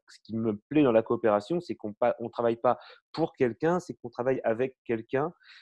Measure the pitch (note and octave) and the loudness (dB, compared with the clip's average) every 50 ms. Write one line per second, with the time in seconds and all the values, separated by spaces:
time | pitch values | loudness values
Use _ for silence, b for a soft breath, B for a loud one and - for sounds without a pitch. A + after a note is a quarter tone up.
0 | _ - - - _ - A2 A2+ A2+ A2+ G#2 G#2 _ - C#3+ D3+ D3 B2+ A2 A2 | _ -20 -20 -20 _ -10 -6 -4 -2 -2 -4 -4 _ -2 2 2 4 6 4 4
1 | A2+ - A#2+ - - A2 G#2 G#2 - - E3+ F3 - - A2+ - - G#2+ G#2 - | 4 2 -2 0 2 2 2 2 0 -2 -4 -4 -4 -6 -10 -10 -10 -10 -4 -2
2 | A#2+ A#2+ - - A#2 A2 - - A#2 A#2 A#2 A#2 - B2+ A#2 B B B B B | -2 -2 -2 -2 -6 -8 -4 -2 0 0 0 2 2 0 0 B B B B B
3 | B _ - D3+ D#3+ - - - C3+ A#2+ A2 - D#3 E3 F3+ F3+ - - - _ | B _ -6 -4 -4 -4 0 0 0 0 0 0 0 0 0 0 -4 -8 -12 _
4 | - A#2 - - A#2+ C3 C3+ - - A#2 A2+ A2+ C3 C3+ - _ _ - A#2 A2 | -14 -14 -8 -4 -2 -2 0 0 0 -2 0 0 -2 -4 -6 _ _ -4 -4 -4
5 | A2+ - - C3 D3+ F3 - B B B B B | -4 -4 -2 -2 -2 -2 -6 B B B B B